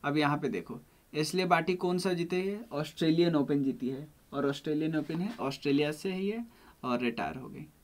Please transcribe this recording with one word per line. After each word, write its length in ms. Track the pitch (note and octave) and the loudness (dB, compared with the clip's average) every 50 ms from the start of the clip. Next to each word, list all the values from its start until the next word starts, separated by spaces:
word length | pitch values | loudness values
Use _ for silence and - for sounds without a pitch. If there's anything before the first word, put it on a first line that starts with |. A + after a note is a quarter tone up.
| - | -2
अब 140 | C#3+ C#3+ | 0 2
यहाँ 200 | D3+ D3+ C#3+ D3 | 2 2 2 2
पे 120 | D3 D3 B2+ | 0 -2 -2
देखो, 300 | A2 F2+ - - A#2 - - _ _ _ _ _ - | -2 -4 -6 -8 -12 -14 -14 _ _ _ _ _ -2
एस्ले 320 | D3+ D#3 D3+ - F#3 F#3 | -2 -2 0 0 0 4
बार्टी 300 | F3 F3 E3 D#3+ F#3 F3+ | 4 4 4 4 2 0
कौन 220 | F3+ F#3 F3+ F3+ | 0 0 0 0
सा 160 | F3+ F3+ F#3+ F#3 | 2 2 0 0
जीते 280 | E3+ E3+ E3+ F#3 F3+ | 0 0 0 0 -2
है? 240 | F#3 G3 G3+ G#3+ A#3 - | 0 -2 -4 -6 -8 -6
ऑस्ट्रेलियन 640 | - C#3+ D3+ - - - E3+ D#3+ D#3+ E3 E3+ E3+ E3 | -4 -4 -4 -6 -2 0 2 4 6 6 4 6 6
ओपन 280 | D3 C#3 D3 D3 C#3+ C#3 | 4 4 4 2 2 2
जीती 260 | C3+ B2 - B2+ B2 | 0 -2 -2 -4 -4
है, 180 | C3+ C3+ D3+ D3+ - - - _ - | -4 -6 -10 -14 -20 -20 -18 _ -4
और 160 | C#3+ C#3 C#3 | 0 0 0
ऑस्ट्रेलियन 460 | C#3 - - D#3 D3+ D3+ D#3 D#3 D#3+ | 0 -2 -4 -2 0 0 0 0 0
ओपन 200 | D#3 D3 - D#3+ | -2 -2 -2 -2
है 200 | E3+ F#3 A3 A#3+ - | -2 -2 -4 -4 -4
ऑस्ट्रेलिया 520 | - C#3 C3+ - - D3 C#3 C#3+ D3 D3 | -6 -6 -6 -2 0 2 4 4 4 2
से 220 | D3+ D3+ - F#3+ F#3 | -2 -4 -4 -4 -2
ही 160 | F#3 F#3+ G3+ | -2 -2 -2
है 160 | A3 A#3 A#3 - - - - - - _ - | -2 -4 -8 -10 -16 -20 -20 -20 -18 _ -4
और 180 | B2+ B2 A#2+ | -2 0 0
रिटायर 340 | B2 A#2+ A#2 - F2 D2 D#2 | 0 0 0 -2 -4 -4 -6
हो 140 | - B1+ - | -8 -10 -12
गई। 160 | - - D#2 - _ _ | -12 -12 -14 -14 _ _